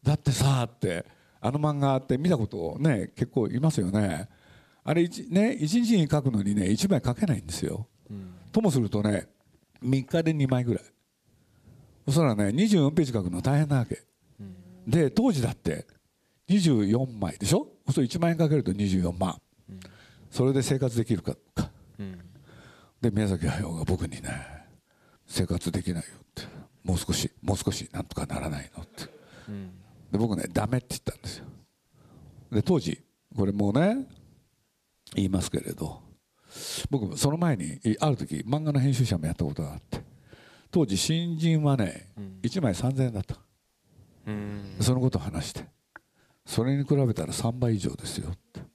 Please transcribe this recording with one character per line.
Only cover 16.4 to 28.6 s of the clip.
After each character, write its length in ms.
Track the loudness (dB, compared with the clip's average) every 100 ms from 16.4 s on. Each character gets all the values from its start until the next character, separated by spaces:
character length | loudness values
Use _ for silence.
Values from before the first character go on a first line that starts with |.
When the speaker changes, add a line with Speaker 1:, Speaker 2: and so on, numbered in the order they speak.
| 2
Speaker 1:
二 120 | 4
十 280 | 6 4 4
四 320 | 2 0 -4
枚 180 | -6 -2
で 80 | 2
し 60 | 2
ょ？ 20 |
そ 100 | 0 -8 -2
う 40 |
す 60 | 0
る 60 | 0
と 80 | 2
一 40 |
万 120 | 0
円 60 | 2
か 100 | 4
け 80 | 4
る 80 |
と 80 | 2
二 160 | 0 2
十 120 | 2
四 180 | 0 -2
万。 240 | -4 -4 _ _ -20
Speaker 2:
う 40 |
ん。 60 | -20 -18 -20 -20 -20 -14
Speaker 1:
そ 140 | 0 2
れ 80 |
で 80 | 2
生 180 | 2 0
活 160 | 0 0
で 80 |
き 120 | 0 -2
る 60 |
か、 140 | -2 -8 _ -6
か。 160 | -6 -8 -20 -12
Speaker 2:
う 40 |
ん。 160 | -12 -12 -20 -20 -20 -20 -20 -20 _ _
Speaker 1:
で、 100 | -2
宮 160 | 0 0
崎 200 | 0 -2
駿 260 | -2 -4
が 100 | -6 -2
僕 220 | -2 -2
に 140 | -8
ね、 80 | -10 -10 -12 -18 -20 _ _ _ _ _ _
「生 220 | -4 -2
活 240 | -2 -2
で 100 | -4
き 120 | -4
な 60 | -6
い 40 |
よ」 60 | -8 -16
っ 40 | _ -16
て。 80 | -16 -16 -20 _
「も 100 | -2
う 40 | -2
少 140 | 0
し、 200 | -2 -4 _
も 140 | -4 -2
う 20 |
少 140 | -2
し 180 | -4 -8
な 100 | -10
ん 40 | -8
と 100 | -8
か 120 | -6
な 120 | -6
ら 100 | -6
な 120 | -6